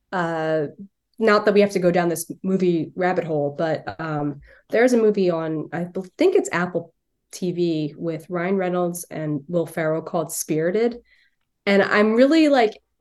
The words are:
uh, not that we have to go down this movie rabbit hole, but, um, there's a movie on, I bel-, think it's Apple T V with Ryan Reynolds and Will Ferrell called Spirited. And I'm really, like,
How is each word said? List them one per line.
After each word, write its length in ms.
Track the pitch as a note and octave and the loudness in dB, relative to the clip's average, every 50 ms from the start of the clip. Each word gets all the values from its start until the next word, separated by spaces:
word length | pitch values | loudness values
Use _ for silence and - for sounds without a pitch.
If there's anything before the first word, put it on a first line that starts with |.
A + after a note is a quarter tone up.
| _ _ | _ _
uh, 560 | - F#3 E3+ E3 E3 D#3+ D#3+ D#3+ D#3+ D#3 D3 C#3+ - - G3 - _ _ _ _ _ - | -6 -4 -4 -2 -2 -2 -2 0 0 0 -2 -4 -8 -14 -20 -20 _ _ _ _ _ 0
not 260 | A3 A3 G#3 G#3+ G#3 | 2 4 4 4 4
that 80 | G#3+ G3 | 4 4
we 80 | G3+ | 4
have 100 | G3+ G3 | 4 2
to 80 | - F#3+ | 2 0
go 120 | F3+ F3 | 2 2
down 180 | F3 F3+ F3 E3+ | 2 2 0 0
this 220 | E3 D#3+ - - - - | -2 -4 -8 -10 -12 -8
movie 500 | - F#3+ F#3+ F3+ F#3 F3 E3+ D#3+ D3+ - - | -4 -2 -2 0 2 0 0 0 -2 -4 -4
rabbit 280 | F3+ F3+ F3+ F3+ E3+ D#3+ | -4 -2 -2 -2 -2 -2
hole, 300 | D#3+ D#3 D3 C#3+ C#3+ C#3+ | -2 -2 -2 -2 -2 -4
but, 440 | C#3+ E3 D#3+ D3+ - - - - - | -4 -2 -2 -4 -4 -6 -10 -10 -8
um, 400 | D#3+ D#3+ D3+ D3 D3 D3 C#3 - - - - _ _ _ | -8 -6 -6 -4 -4 -6 -8 -10 -14 -20 -20 _ _ _
there's 240 | - A3 A#3+ B3+ B3 | 2 2 4 4 4
a 40 | |
movie 320 | A#3 A3 G#3+ G3+ G3+ F#3+ F3 | 4 4 2 2 2 2 0
on, 400 | E3 D#3+ D#3+ D#3+ D#3+ D#3 D#3 - | 0 -2 -2 -4 -4 -6 -6 -6
I 120 | - E3 F3 | -8 -8 -8
bel-, 240 | F3 - F#3+ F#3 - _ | -6 -8 -10 -10 -6 _
think 180 | - D4+ F#4+ F#4 | 0 2 4 4
it's 140 | G4+ - - | 2 0 0
Apple 440 | - E3+ F3+ F3+ F3+ E3 - - _ _ _ _ _ _ _ _ | -2 -2 -2 -2 -4 -6 -8 -10 _ _ _ _ _ _ _ _
T 200 | - - F#3+ F3+ | -10 -6 -6 -4
V 420 | E3+ F3 F3 E3+ D#3+ D#3 D3+ D3 D3+ | -2 0 -2 0 0 -2 -4 -6 -6
with 320 | - F3 E3 D#3+ D#3 - | -8 -8 -8 -8 -8 -8
Ryan 300 | - F3+ F3 E3+ F#3 G3 | -8 -6 -4 -2 -2 0
Reynolds 480 | F#3+ F#3 F3+ F3+ F3 F3 F3 F3 F3 - - | 0 0 -2 -2 -2 -2 -2 -4 -8 -12 -12
and 300 | - D#3+ D#3 D3+ D3+ C#3+ D3 | -10 -8 -6 -4 -6 -6 -6
Will 200 | - F3 E3+ E3 | -4 -4 -4 -4
Ferrell 340 | E3 - F3 D#3+ D#3 D#3+ D#3+ | -4 -4 -4 -2 -2 -2 -4
called 300 | D#3+ - - E3+ D#3 D#3 | -4 -4 -4 -4 -4 -4
Spirited. 680 | - - - - D#3+ D#3 D#3+ F3 F#3 G#3+ A#3 B3+ A#3+ A#3+ - _ _ _ _ _ _ _ _ _ _ _ - | -8 -8 -6 -4 -2 -2 0 0 0 0 0 -2 -4 -6 -14 _ _ _ _ _ _ _ _ _ _ _ 0
And 160 | G3+ G3+ G3 - | 2 2 4 4
I'm 300 | - - G#3 G#3 A3 A3 | 4 2 2 2 4 4
really, 360 | A#3 C4 C#4 D#4+ D#4+ D#4 D4 | 6 6 6 6 6 6 6
like, 320 | C#4 E3+ A3 G#3+ - - _ _ _ _ | 4 4 2 2 -2 -6 _ _ _ _